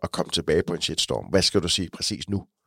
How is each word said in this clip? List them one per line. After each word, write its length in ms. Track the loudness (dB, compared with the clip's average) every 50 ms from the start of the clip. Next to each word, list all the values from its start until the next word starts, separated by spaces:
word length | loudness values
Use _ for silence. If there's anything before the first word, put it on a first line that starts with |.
| 2
at 80 | -4
komme 200 | -2 -2 -2 0
tilbage 320 | 0 -2 2 4 2 2 4 2
på 60 | -2
en 80 | -2
shitstorm. 440 | -2 -2 -2 -2 -2 0 -2 -4 -2 2
Hvad 120 | 2 4
skal 200 | 4 6 4 2 2
du 40 | 2
sige 200 | 0 0 -2 -4 -6
præcis 360 | -4 -4 -4 -4 -4 -4 -2
nu, 140 | -2 -4 -4 -6 _ _ _